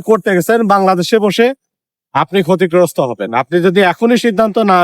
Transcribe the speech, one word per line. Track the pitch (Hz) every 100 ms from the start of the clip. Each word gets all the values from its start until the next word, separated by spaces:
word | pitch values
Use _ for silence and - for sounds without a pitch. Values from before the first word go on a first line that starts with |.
| 202
করতে | 220 214 185
গেছেন | 160 233 220
বাংলাদেশে | 196 190 185 170 226
বসে, | 202 180 233 269 _ _ _ _ _ 135
আপনি | 156 196
ক্ষতিগ্রস্ত | 165 185 185 175 170 -
হবেন। | 135 117 98
আপনি | 117 135 175
যদি | 175 180
এখনই | 180 165 233 240
সিদ্ধান্ত | 233 202 220 214
না | 208 185